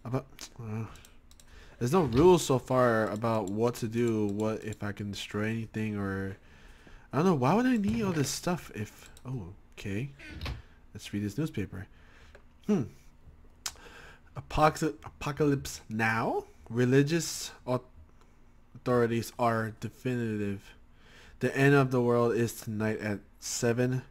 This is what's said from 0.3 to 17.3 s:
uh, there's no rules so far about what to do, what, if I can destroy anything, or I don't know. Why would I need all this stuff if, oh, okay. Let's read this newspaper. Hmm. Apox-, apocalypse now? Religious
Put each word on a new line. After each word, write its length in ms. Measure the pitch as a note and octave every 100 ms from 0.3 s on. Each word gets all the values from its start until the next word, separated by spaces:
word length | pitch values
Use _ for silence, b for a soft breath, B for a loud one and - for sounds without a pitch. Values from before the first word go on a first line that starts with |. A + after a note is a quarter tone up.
| - - -
uh, 260 | A2+ A2 G#2 B B B - - B B B B
there's 140 | A#2+
no 100 | F3+
rules 420 | D3 A2+ E3+ F3 -
so 140 | C3
far 500 | - B2+ B2 A2+ G#2+
about 400 | G#2 A#2 A2+ F#2+
what 260 | G#2 A#2+ A#2+
to 120 | A#2
do, 400 | A#2 A#2+ A2 G#2
what, 360 | G2+ G#2+ A2
if 200 | - G#2+
I 80 | G#2
can 180 | G2 G#2
destroy 360 | G2 - G#2 G#2+
anything, 520 | A2+ A2 A2 G#2+ G#2
or 400 | G2 G2 G2 G2 B B B B B B B
I 60 | B2
don't 80 | F3+
know. 100 | D#3+
Why 180 | B2 G3
would 100 | B3+
I 120 | B3
need 260 | G3+ A#3
all 80 | G#3
this 180 | E3 C3+
stuff 420 | - - F3 - -
if, 340 | G#2+ - - - -
oh, 220 | C3 F2 G2 -
okay. 380 | - G#2 G2+ C#3 - D#4 D#4 B B B B B
Let's 180 | - -
read 120 | G#2
this 140 | G#2 G2
newspaper. 500 | D#3 C#3+ F#2+ F#2 F#2 b b b b b - - -
Hmm. 160 | G#3 G#2 - - - - - - - - B B B B B B -
Apox-, 460 | - - D#3 D#3
apocalypse 1000 | D#3+ D3 - - - C#3 D3+ C#3 C3+ - -
now? 560 | A2 A2+ A2+ C3 F4+ G4 - -
Religious 800 | A#2 B2 C3 C#3+ E3 D#3+